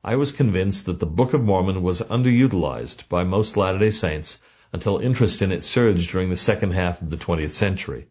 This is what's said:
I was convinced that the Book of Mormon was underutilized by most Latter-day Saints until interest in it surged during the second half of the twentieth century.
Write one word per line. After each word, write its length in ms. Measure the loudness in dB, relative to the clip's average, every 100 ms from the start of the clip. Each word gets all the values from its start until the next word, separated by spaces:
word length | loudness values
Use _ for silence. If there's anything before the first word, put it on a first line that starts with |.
I 140 | -2 -2
was 160 | -2
convinced 540 | 0 0 2 0 -2 -4
that 120 | -4
the 80 | -4
Book 280 | 0 0
of 80 | 2
Mormon 400 | 2 2 0 0
was 180 | -2 -2
underutilized 1080 | -2 0 4 4 4 2 -2 -4 -10 -12 -4
by 160 | -2
most 320 | 0 0 0 0
Latter-day 340 | 0 2 2
Saints 480 | 2 -2 -4 -8 -14 _ _ _
until 260 | -4 -2 0
interest 440 | 0 2 2 2
in 100 | 0
it 100 | 0
surged 480 | -2 2 4 4 0
during 200 | -2 -2
the 60 | 0
second 360 | 0 0 0
half 280 | 0 0 -2
of 80 | -6
the 60 | -8
twentieth 360 | -2 -2 -2
century. 540 | -2 -2 -2 -6 -12 -14